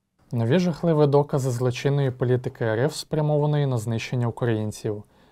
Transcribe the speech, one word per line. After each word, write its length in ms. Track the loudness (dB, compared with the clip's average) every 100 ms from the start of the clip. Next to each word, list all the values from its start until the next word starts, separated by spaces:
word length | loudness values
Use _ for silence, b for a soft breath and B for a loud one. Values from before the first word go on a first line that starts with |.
| _ _ -8
Нові 260 | -2 2 2
жахливі 480 | 2 0 0 4 4
докази 440 | 4 2 0 -2
злочинної 600 | 0 -2 0 0 0 0
політики 540 | 0 0 0 -2 -4
Р 140 | -2 0
Ф, 160 | 0
спрямованої 720 | -2 -6 -2 0 2 2 2 0
на 120 | -2
знищення 480 | -2 -4 -4 -2 -2
українців. 760 | -2 0 0 -2 -6 -6 -6 -10 b b